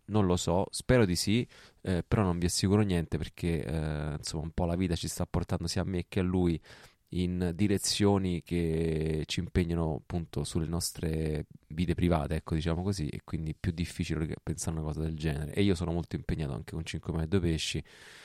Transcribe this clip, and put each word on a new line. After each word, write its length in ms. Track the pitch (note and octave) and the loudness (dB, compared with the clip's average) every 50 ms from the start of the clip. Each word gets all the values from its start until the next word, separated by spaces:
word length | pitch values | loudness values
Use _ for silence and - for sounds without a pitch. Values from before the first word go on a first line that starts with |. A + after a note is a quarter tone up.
| - | -6
Non 200 | - G2+ G#2+ G2 | 0 2 4 6
lo 100 | F2+ F2+ | 6 4
so, 300 | F2+ - E2+ E2+ F#2 F#2 - | 4 4 2 2 2 2 0
spero 340 | - - - - B2+ B2 A2 | -4 -8 2 4 6 6 6
di 120 | F2+ F2 | 6 4
sì, 300 | - - F#2+ G#2 B2 B2 - - - - - _ _ | 0 2 2 2 2 0 -2 -8 -20 -20 -20 _ _
eh, 240 | - F#2+ F#2 E2+ - | -2 0 0 0 0
però 160 | - - A2 | 0 2 4
non 160 | G2+ F2+ F2 F2 | 4 4 2 2
vi 80 | F2 | 0
assicuro 360 | F2 - - - F#2 G2+ G#2+ | 0 0 2 2 4 4 4
niente 360 | G#2+ G2 F2+ E2+ D#2+ - - D2 | 4 4 2 0 0 0 -2 -4
perché, 460 | D#2 - - - - E2+ E2+ D2+ - | -4 -6 -6 -4 -2 0 0 0 -2
eh, 500 | - D#2 D#2+ D#2 D#2 D2+ D2 D2 D2+ D2 | -2 -2 -2 -2 -2 -4 -4 -4 -4 -6
insomma, 280 | - - - - D#2+ D2+ | -6 -8 -6 -6 -6 -6
un 60 | E2 | -4
po' 120 | - - F2+ | -2 0 0
la 120 | E2+ E2+ | 0 2
vita 180 | F2 F#2+ E2+ E2+ | 0 0 0 0
ci 140 | - - E2+ | -2 -2 -6
sta 180 | - - F2 | -4 -4 -6
portando 400 | - - E2+ - - F#2+ - E2 | -2 -2 -4 -2 -2 -4 -4 -2
sia 160 | E2 - F#2+ | -2 -2 -2
a 20 | E2+ | -2
me 200 | F#2 F#2+ F2 E2+ - | -2 -2 -4 -4 -2
che 120 | - G2+ | -2 0
a 20 | |
lui 380 | F2+ F#2 F2+ F#2 F2+ E2+ E2 - - - - - - - _ _ _ - - | 0 2 2 4 4 4 2 0 -4 -12 -20 -20 -20 -20 _ _ _ -6 -2
in 380 | F2 F2+ F2 F2+ F2+ F2+ F2+ F2 | 0 0 0 0 0 -2 -2 0
direzioni 880 | - G#2 G2 G2+ F#2 - - - - G#2 G2+ G2+ G2 F#2+ F2+ F2 D#2+ | 0 2 2 2 2 0 0 0 4 4 6 6 4 2 0 -2 -2
che 800 | - - E2+ F2 E2+ D#2+ D#2+ E2 E2 E2 D#2 D#2 D#2 D#2 D#2 D#2 D2+ | -2 -2 0 0 0 2 0 0 0 0 0 0 0 0 0 -2 -2
ci 140 | - - - | -2 -4 -4
impegnano 560 | F2 - - F#2+ F2+ E2 E2+ E2+ E2 D#2+ D2+ | -4 0 0 0 2 2 2 0 0 0 -2
appunto 480 | A#1 - - - F2 E2 - - D2+ C#2+ | -4 -6 -4 -4 -4 -4 -4 -4 -4 -4
sulle 220 | - - E2+ D#2+ | -2 -2 -2 -2
nostre 800 | D2+ E2+ E2+ - - - - E2 D#2+ D#2 D#2+ D#2+ D#2 D2+ D2+ D2 _ - - _ - | 0 -2 -2 -4 -4 -6 -4 -4 -2 -2 0 0 0 -2 -2 -4 _ -12 -20 _ -10
vite 260 | D2+ E2 F2+ E2 D#2+ | -2 -2 0 0 2
private, 420 | - F2 E2+ E2+ D#2 C#2+ C2+ D#2+ | 2 4 4 4 4 2 0 -2
ecco, 180 | D#2 - - D#2+ | -4 -2 -2 -2
diciamo 280 | D#2 D#2 E2+ D#2+ E2 | 0 0 0 -2 0
così, 260 | F#2 G2+ G2 F2 D2+ C#2 | 0 -2 -2 -2 -2 -4
e 120 | - - - | -6 -8 -8
quindi 260 | - - D#2 D#2+ D#2 | -6 -6 -4 -4 -4
è 60 | D2+ - | -6 -2
più 140 | - G2 | -2 -2
difficile 480 | E2 E2 E2+ - - - E2 - D#2+ D#2 | 0 -2 -4 -4 -2 -4 -4 -2 0 -2
orga-, 160 | D#2+ D2+ - - | -2 -4 -4 -6
pensare 340 | - - D2+ - - E2 D#2+ | -6 -6 -6 -4 -4 -4 -4
a 40 | D#2+ | -4
una 80 | D#2 D2+ | -4 -4
cosa 120 | D2 D#2 | -4 -2
del 160 | D#2+ D#2+ D#2+ | -2 -4 -4
genere. 360 | D2+ D#2 D#2+ C#2+ D2 D2+ D2 | -2 -2 -2 -2 -2 -4 -4
E 100 | - - | 0 2
io 120 | G2+ G2+ F2+ | 2 2 2
sono 180 | - F2+ E2 | 2 0 -2
molto 240 | E2 E2+ D#2+ - - | -2 -2 -2 -4 -6
impegnato 380 | D#2 - - E2+ - D#2 C#2 C2+ | -8 -4 -4 -4 -2 -2 -4 -4
anche 180 | - D#2+ - | -6 -8 -8
con 120 | - D#2+ E2 | -8 -8 -6
Cinque 280 | - - D#2 - E2+ | -6 -8 -8 -6 -4
Mani 120 | D#2+ E2 D#2+ | -2 -2 -2
e 40 | D#2 | 0
Due 120 | F#2+ G2 | 0 0
Pesci, 440 | E2+ E2+ D#2+ D2+ - - - D2+ - - - - - - - - - | 2 0 0 0 -2 -4 -4 -6 -6 -8 -18 -20 -20 -20 -20 -20 -20